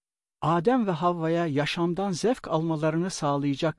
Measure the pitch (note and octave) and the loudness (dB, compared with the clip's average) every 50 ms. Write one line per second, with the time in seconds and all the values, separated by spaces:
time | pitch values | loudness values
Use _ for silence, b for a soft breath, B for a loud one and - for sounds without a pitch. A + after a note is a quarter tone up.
0 | _ _ _ _ _ _ _ _ - D3 E3+ F3 E3 A3 B3+ B3+ A3+ G3 F3 D3 | _ _ _ _ _ _ _ _ -2 0 0 2 2 2 2 2 2 0 0 0
1 | F3+ F3 F3 E3+ D#3+ D#3+ E3 E3+ E3+ E3 C#3 C#3 D3 D3+ - F3+ E3+ F3 F3 F3 | 0 0 0 0 0 0 0 0 0 0 0 0 0 0 0 0 0 0 0 -2
2 | G3 G3+ F#3 C#3+ - G#3 B3+ - - - - D#3 D#3+ E3 D#3+ D3+ D#3 D#3 D#3 E3 | -2 -2 -2 0 0 0 0 0 -2 -2 -2 0 0 0 -2 0 0 0 0 0
3 | F3 F#3+ - - D#3+ C#3+ C#3+ C#3+ C#3+ C#3+ C#3 C3+ - D#3 D3+ | 0 -2 -4 -2 -2 0 0 0 0 0 0 0 0 -2 -2